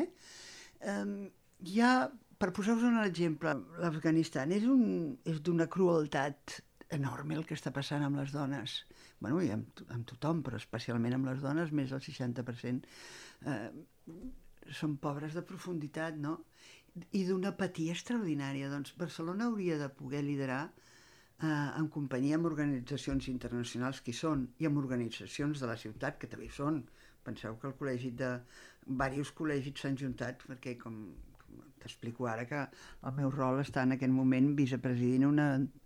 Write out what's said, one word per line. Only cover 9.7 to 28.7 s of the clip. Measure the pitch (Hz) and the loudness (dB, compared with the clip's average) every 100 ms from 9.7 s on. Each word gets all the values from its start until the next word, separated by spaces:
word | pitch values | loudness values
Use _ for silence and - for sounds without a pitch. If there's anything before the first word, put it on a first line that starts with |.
to-, | - - | -14 -10
amb | 120 | -8
tothom, | 113 - 147 165 | -8 -4 0 0
però | 135 113 | -2 -6
especialment | - 113 - 117 117 | -6 -6 -2 0 2
amb | 127 131 | 0 0
les | 131 | -2
dones, | 139 156 165 | -2 0 0
més | 151 160 | 0 -2
del | 135 | -4
seixanta | - 135 123 127 | -8 -4 -4 -2
per | 123 120 | -6 -6
cent, | 123 127 - - - - - - 135 | -4 -4 -6 -18 -18 -16 -18 -10 -6
eh, | 120 113 151 - _ - 165 262 - - - - | -6 -6 -12 -20 _ -18 -14 -12 -14 -18 -20 -14
són | 139 156 143 | -4 -2 -2
pobres | 151 143 151 | -4 -4 -6
de | 165 | -6
profunditat, | 175 190 180 170 147 160 165 156 | -8 -10 -6 -6 -6 -4 -4 -4
no? | 147 339 - _ - - _ 175 - | -4 -4 -8 _ -20 -20 _ -16 -4
I | 196 | 0
d'una | 180 190 190 | 2 2 0
patia | 175 185 170 160 | 0 -2 0 -2
extraordinària. | 170 - 240 180 147 139 139 139 | -2 -2 0 0 0 0 -2 -4
Doncs | 143 139 | -4 -6
Barcelona | - 165 - 165 196 240 | -6 -6 -4 -4 0 0
hauria | 214 180 151 | 0 0 0
de | 139 | -2
poder | - 135 143 | -6 -6 -2
liderar, | 143 139 131 127 165 | 0 0 0 -2 -4
eh, | - - - - - _ - 160 | -12 -20 -20 -20 -20 _ -2 0
en | 151 143 - 151 | 2 0 0 -2
companyia | 156 139 131 139 160 | -2 -2 2 4 4
amb | 170 | 2
organitzacions | 151 147 131 120 135 - 135 131 | 2 0 0 -2 -4 0 -2 -2
internacionals | 127 117 120 117 117 127 127 | -4 -2 -2 -2 -2 -2 -4
que | - | -6
hi | 117 | -2
són | 160 143 123 - | 0 0 0 -2
i | 156 | 0
amb | 143 | 2
organitzacions | 131 123 113 - 95 - 143 147 | 0 0 -2 -6 -8 -2 -2 0
de | 123 | -2
la | 117 | -4
ciutat | 107 - 135 - | -8 -4 -6 -4
que | - | -10
també | - 117 | -10 -10
hi | |
són. | - 143 156 120 - - - | -4 0 0 -4 -18 -20 -14
Penseu | - 110 110 113 | -10 -8 -8 -8
que | 135 | -8
el | 131 | -4
col·legi | 139 123 127 | -4 -2 -4
de, | 120 127 120 - - - | -4 -4 -4 -10 -20 -20